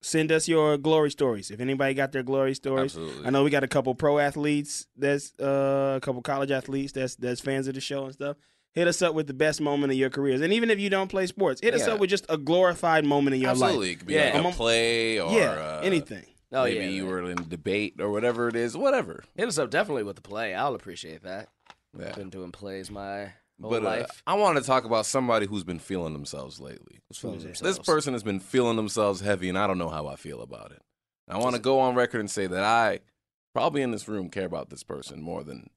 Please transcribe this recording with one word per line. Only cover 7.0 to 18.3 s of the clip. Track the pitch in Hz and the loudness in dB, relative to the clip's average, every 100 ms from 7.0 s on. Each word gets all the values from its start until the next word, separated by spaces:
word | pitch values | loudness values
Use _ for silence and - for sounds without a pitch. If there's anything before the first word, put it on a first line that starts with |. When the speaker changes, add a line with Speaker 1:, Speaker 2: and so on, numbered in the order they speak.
| 131 - | -6 -4
Speaker 1:
that's | 120 123 | -4 -4
fans | 139 135 135 | -2 -2 -2
of | |
the | 135 | -6
show | - 139 | -6 -6
and | 135 | -8
stuff. | 135 143 143 _ _ _ | -8 -8 -8 _ _ _
Hit | - 175 | 2 2
us | 175 | 4
up | 175 | 2
with | 156 143 | 2 -2
the | |
best | 131 156 147 | 2 2 2
moment | 147 143 139 | 0 2 2
of | 131 | 2
your | 131 | 2
careers. | 139 139 131 | 2 2 2
And | 165 | 4
even | 214 233 | 2 4
if | 208 | 2
you | 202 | 2
don't | 190 190 | 0 0
play | 196 185 | -2 -2
sports, | 190 190 131 | 0 0 2
hit | 220 | 2
us | 240 233 | 2 2
Speaker 2:
Yeah. | |
Speaker 1:
up | 220 | 2
with | 190 | 2
just | 190 - | 2 0
a | 160 | -4
glorified | 139 175 185 165 175 160 | 2 6 6 4 4 4
moment | 147 143 139 | 4 4 4
in | 135 | 2
your | 127 | 2
Speaker 2:
Absolutely. | 127 127 123 95 | 4 4 4 0
Speaker 1:
life. | 85 | -4
Speaker 2:
It | |
could | 87 | 0
be | |
Speaker 3:
Yeah. | 151 143 - | 2 4 4
Speaker 2:
like | 175 | 0
a | 180 | 2
play | 117 113 117 117 113 110 | 2 4 4 2 2 0
or, | 85 | 2
Speaker 1:
Yeah, | 220 143 | 4 4
Speaker 2:
uh, | 78 76 78 | 0 -4 -4
Speaker 1:
anything. | 190 175 - 101 - _ _ | 0 0 -2 -14 -16 _ _
Speaker 3:
Oh, | 131 | 0
Speaker 2:
maybe | 123 117 | 0 0
Speaker 3:
yeah, | 95 | -4
Speaker 2:
you | 95 | -4
Speaker 3:
man. | 95 | -4
Speaker 2:
were | 92 90 | -4 -4
in | 87 | -6
a | |
debate | 82 85 76 101 104 - | -8 -8 -2 -2 -2 -4
or | 101 | -2
whatever | 104 123 | 0 0